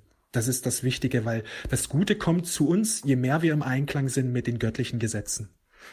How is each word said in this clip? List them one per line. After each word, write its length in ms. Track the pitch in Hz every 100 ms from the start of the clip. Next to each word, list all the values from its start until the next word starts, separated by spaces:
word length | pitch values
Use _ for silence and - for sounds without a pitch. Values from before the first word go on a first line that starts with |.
| _ _ _
Das 160 | 123 120
ist 180 | 127
das 180 | 123 -
Wichtige, 420 | 127 - 127 123
weil 180 | 113 113 - - -
das 200 | 120 -
Gute 260 | 143 202
kommt 300 | 208 165 175 170
zu 200 | - 151
uns, 340 | 185 220 -
je 120 | 143
mehr 260 | 123 127 156
wir 120 | 165
im 100 | 151
Einklang 460 | 135 131 143 143 135
sind 220 | 135 127
mit 160 | 123 120
den 120 | 117
göttlichen 400 | 113 113 120 117
Gesetzen. 500 | 110 104 - - 101 _ _ _ -